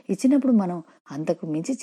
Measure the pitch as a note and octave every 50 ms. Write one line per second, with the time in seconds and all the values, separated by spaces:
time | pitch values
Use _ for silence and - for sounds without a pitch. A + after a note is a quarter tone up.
0 | _ - F#3+ - - B3+ C#4+ C#4 C4 C4 A#3+ G#3+ F#3+ F3+ F3 E3+ D#3+ _ _ _
1 | _ - C3+ C#3+ D#3 F3 E3 - - D#3+ D3+ D#3 E3+ - C4+ -